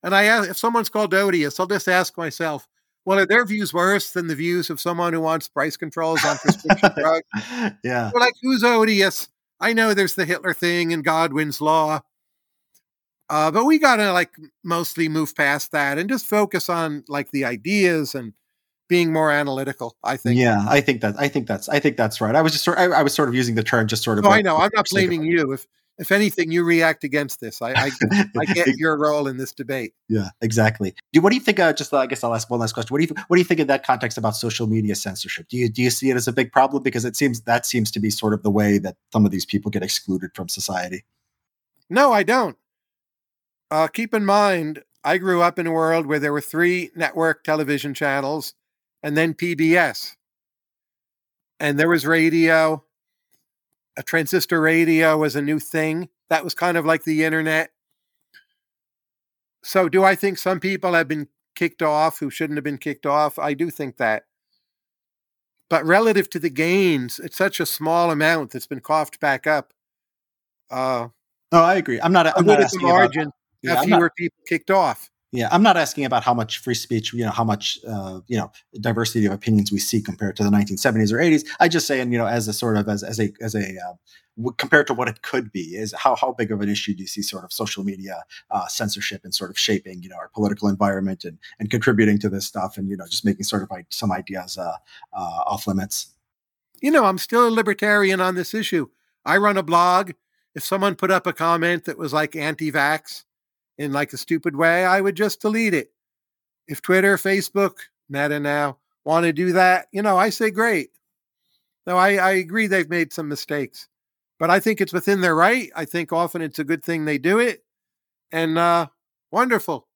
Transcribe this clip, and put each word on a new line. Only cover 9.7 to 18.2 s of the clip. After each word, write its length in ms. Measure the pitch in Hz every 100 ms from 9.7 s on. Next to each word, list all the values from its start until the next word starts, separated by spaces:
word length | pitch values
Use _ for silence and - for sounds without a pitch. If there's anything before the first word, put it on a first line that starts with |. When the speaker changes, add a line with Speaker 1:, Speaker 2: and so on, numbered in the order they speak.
Speaker 1:
know 220 | 226 220
there's 220 | 202 190 -
the 80 |
Hitler 300 | 165 175 185
thing 380 | 151 175 175 170
and 120 | 165
Godwin's 560 | 151 160 165 139 151 -
law." 400 | 151 160 156 151 - _ _ _ _ _ _ _ _ _ _ _ _
Uh, 200 | 151 156
but 120 | 175
we 140 | 254 311
gotta, 340 | 294 233 208
like, 220 | 180 175 - 156 _
mostly 440 | 175 170 170 - 160
move 280 | 156 151 -
past 340 | 143 143 -
that 280 | 151 139 143
and 100 | 196
just 160 | 262 -
focus 420 | 214 202 185 -
on, 360 | 170 160 147 127
like, 220 | 143 139
the 140 | 143
ideas 680 | 131 120 127 208 185 160 143
and 180 | 139